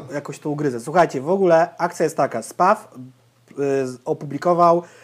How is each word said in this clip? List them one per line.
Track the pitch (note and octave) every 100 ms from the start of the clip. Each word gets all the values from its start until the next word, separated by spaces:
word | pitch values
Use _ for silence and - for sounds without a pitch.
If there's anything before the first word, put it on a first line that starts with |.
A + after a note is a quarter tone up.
| B2
jakoś | C#3+ C#3+ C#3
to | D#3
ugryzę. | D3 D3 A#2+
Słuchajcie, | A#2 E3+ E3 C#3
w | C#3
ogóle | G3 F#3 E3 E3 -
akcja | F3 -
jest | D#3+ D#3
taka. | C3+ A#2
Spaw, | - - F3+ A3 - B2+ B2+ _ _ _ _
y, | - C#3 C#3 C3
z-, | B2
opublikował | - D3+ D3 C#3 F3 E3+ E3+ E3+ E3+ -